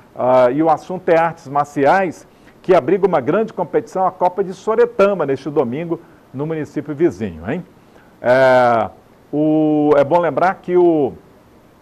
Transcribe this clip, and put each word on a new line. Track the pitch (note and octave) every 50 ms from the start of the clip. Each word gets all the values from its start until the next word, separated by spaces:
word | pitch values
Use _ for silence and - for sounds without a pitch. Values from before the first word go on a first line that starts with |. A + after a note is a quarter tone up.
| - _ -
ah, | - A#2+ B2+ B2+ B2+ B2+ B2
e | C3+ D3 D#3+
o | E3
assunto | D3+ D3 - - F#3 F3+ - F#3+
é | E3
artes | E3 E3 E3 - - -
marciais, | C3 C#3+ C#3+ C#3+ - - C#3+ C3+ C#3+ F3 G3 F#3+ D#3+ - - - _ _ _ - - _ _ -
que | - F3+
abriga | E3 B2+ C#3+ F#3+ G3 F#3
uma | G3 E3+ D3
grande | B2 D3 E3+ G#3+ A3+ - -
competição, | G3 F3 - - D3+ - - - F#3 F#3+
a | F3
Copa | F3 - F3+ F3+ F3+ G3+ F#3
de | F3+
Soretama, | F3+ - - G#3+ A3 A3+ A#3+ - - - G3 G3+ G3+ F3 D3+
neste | C#3 C3+ C3 -
domingo, | D#3+ C#3+ D#3 C3 A#2 B2 D3+ F3 E3+ E3 - - - _ _ _ _ -
no | B2+ D3
município | D#3+ D#3+ D#3 C#3+ - - D#3 - D3+ D3+
vizinho, | C3+ F3 E3 - F#2 A2 F#2+ E2 D#2 E2+ G#2+
hein? | D3+ F#3 C4 - _ _ _ _ _ - _ _ _ -
É, | - A#2+ B2+ C3 C3+ C3 B2+ B2+ B2 A#2+ A#2+ A2+ G#2 F#2 - - _ _ _ _ _ -
o, | - D3 D#3 D#3 D#3 D#3 D#3 D3+ D3+ D3+ D3 D3 D3
é | C#3+ C#3
bom | C3 E3+ F3
lembrar | F3 D#3+ C3+ D3 E3 F#3 F#3+
que | - - F3+ F3+
o, | F3+ F3 E3+ D#3+ D3+ C#3 A#2 - - - _ _ _ _ _ _ _ _ _ _ _